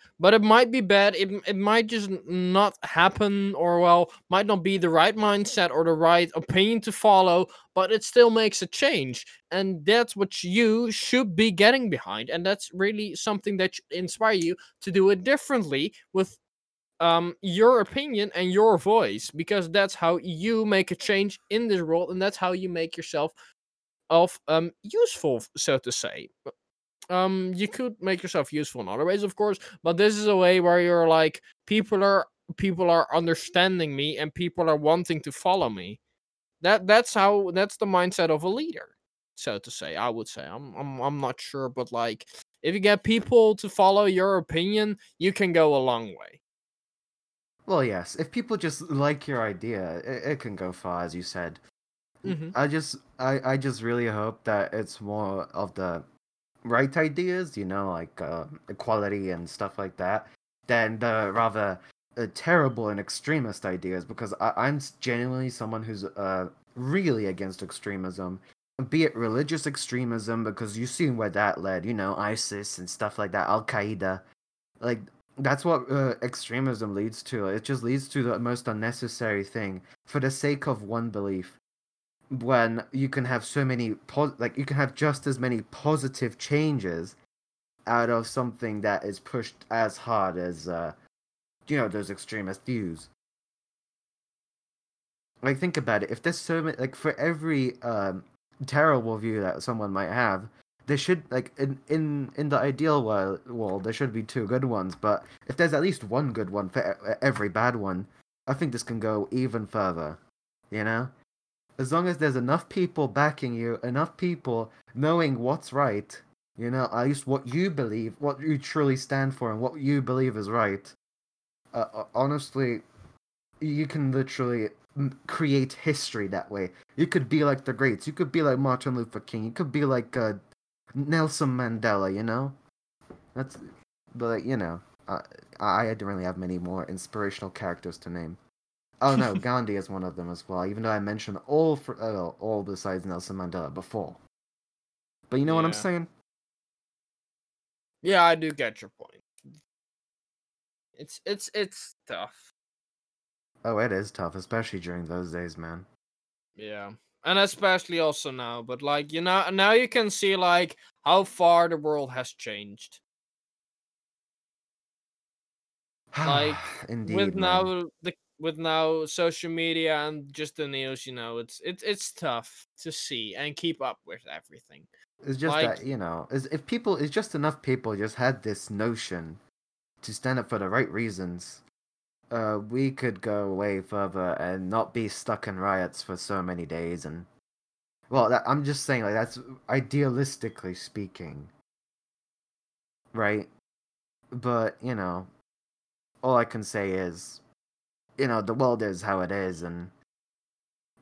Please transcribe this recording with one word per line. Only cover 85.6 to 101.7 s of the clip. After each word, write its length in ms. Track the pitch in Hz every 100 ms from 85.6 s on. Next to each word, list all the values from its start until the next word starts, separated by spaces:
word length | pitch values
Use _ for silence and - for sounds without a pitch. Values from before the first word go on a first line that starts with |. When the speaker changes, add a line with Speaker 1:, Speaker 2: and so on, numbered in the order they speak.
| -
Speaker 2:
positive 640 | - 151 156 131 135 120 -
changes 800 | - 143 156 139 92 82 87 - _ _ _ _ _ _ -
out 220 | 120 117
of 180 | 117 113
something 540 | - 123 110 117 107
that 220 | 104 98
is 160 | 101 95
pushed 460 | - 123 110 - -
as 260 | 113 110 -
hard 400 | 120 110 95 87
as, 300 | 90 82 85
uh, 260 | 85 82 - _ _ _ _ _ _ -
you 100 | 147
know, 100 | 110
those 240 | 104 95
extremist 520 | 98 - 110 95 95 -
views. 440 | 120 92 80 - _ _ _ _ _ _ _ _ _ _ _ _ _ _ _ _ _ _ _ _ _ _ _
Like, 160 | 127 135
think 200 | 180 156
about 260 | 120 104
it. 80 | 101
If 100 | 117
there's 160 | 170 170
so 240 | - 165
many, 160 | 156 -
like, 180 | 131 -
for 220 | 156 -
every, 640 | 156 160 160 147 127 -
um, 420 | 120 107 98 92 - _ _ _ 135
terrible 520 | 147 156 135 113 110
view 240 | 113 110
that 220 | 92 -
someone 280 | - 113 104
might 180 | 95 87
have, 360 | 113 117 95 107 - _ _ -
there 120 | 143
should, 260 | - 180 -
like, 220 | 127 127 -
in, 220 | 139